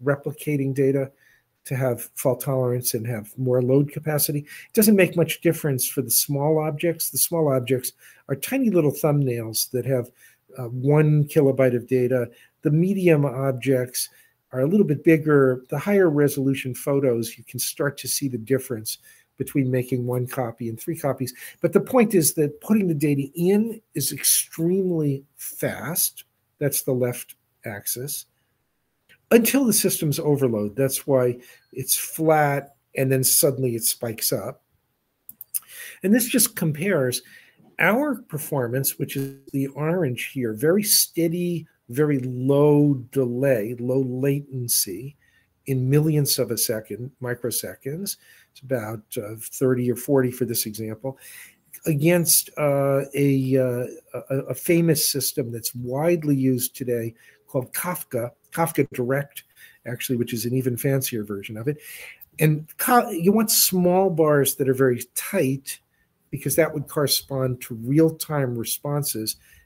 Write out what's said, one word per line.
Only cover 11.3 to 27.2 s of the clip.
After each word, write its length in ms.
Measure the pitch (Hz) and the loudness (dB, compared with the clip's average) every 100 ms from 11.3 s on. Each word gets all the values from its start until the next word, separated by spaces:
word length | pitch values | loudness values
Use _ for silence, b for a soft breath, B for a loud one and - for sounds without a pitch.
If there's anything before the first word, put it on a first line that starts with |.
| 160 135 127 131 | 4 4 4 2
of 140 | 120 123 | 2 0
data. 420 | 131 123 127 117 b b _ | 0 2 0 -2 b b _
The 80 | 156 | 0
medium 520 | 151 185 190 175 151 | 2 2 4 4 4
objects 840 | 143 135 135 123 123 127 123 - - b b b _ | 4 -2 -2 -2 0 0 0 -6 -8 b b b _
are 80 | 127 | -2
a 80 | 139 | 2
little 180 | 208 160 | 4 2
bit 200 | 143 170 | 2 4
bigger. 580 | 160 151 147 131 127 - | 4 6 6 6 2 -2
The 100 | 143 | -6
higher 300 | 196 202 180 | 0 4 4
resolution 680 | 147 143 143 135 135 131 123 | 4 2 2 0 0 -4 -6
photos, 640 | - 139 139 117 117 - | -2 0 2 0 -2 -10
you 80 | - | -12
can 140 | 123 | -8
start 380 | - - 143 139 | -6 -2 -4 -4
to 100 | 127 | -6
see 180 | - 139 | -4 -4
the 100 | 123 | -6
difference 600 | 110 131 - 113 110 - b b b - | 0 0 0 -8 -8 -12 b b b -10
between 340 | 139 147 127 | -4 -2 0
making 340 | 127 123 127 120 | 0 -2 -4 -2
one 220 | 123 123 | -4 -4
copy 400 | - 117 - 117 | -4 -6 -6 -8
and 100 | 113 | -8
three 200 | - 147 | -8 -4
copies. 360 | 139 127 127 - B B | -4 -4 -6 -10 B B
But 100 | 170 | 0
the 80 | 190 | 0
point 340 | - 254 214 | 2 2 4
is 200 | 190 160 | 4 2
that 260 | - 147 - | 2 -2 -2
putting 260 | - 220 185 | 0 2 2
the 60 | |
data 300 | 151 151 139 135 170 | 0 0 0 -2 -2
in 460 | 175 208 226 208 _ 147 | 2 2 0 -6 _ -6
is 160 | 131 | -6
extremely 1120 | 143 - - - - 170 190 185 165 147 135 - - | -4 0 0 -2 -2 0 0 0 0 0 -2 -6 -16
fast. 880 | - - 135 107 127 175 - - - _ _ - | -16 -6 -4 -4 -6 -4 -4 -6 -20 _ _ -4
That's 240 | 143 143 | -4 -2
the 80 | - | -2
left 440 | 127 123 127 | 0 0 -4